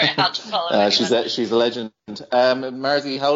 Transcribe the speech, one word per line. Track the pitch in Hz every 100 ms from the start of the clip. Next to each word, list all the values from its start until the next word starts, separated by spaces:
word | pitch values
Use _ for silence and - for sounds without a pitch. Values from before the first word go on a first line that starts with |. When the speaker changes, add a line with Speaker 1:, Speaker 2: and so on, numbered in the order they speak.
| - -
Speaker 1:
how | 180
to | -
follow | 220 214 170
Speaker 2:
<laughs> |
Uh, | - 104
she's | 101 107
Speaker 1:
anyone. | 120 -
Speaker 2:
a, |
she's | - 110
a | 113
legend. | 117 120 110 _ - 104 -
Um, | 123 127 127
Marzi, | 131 127 135 147 143 135
how | 139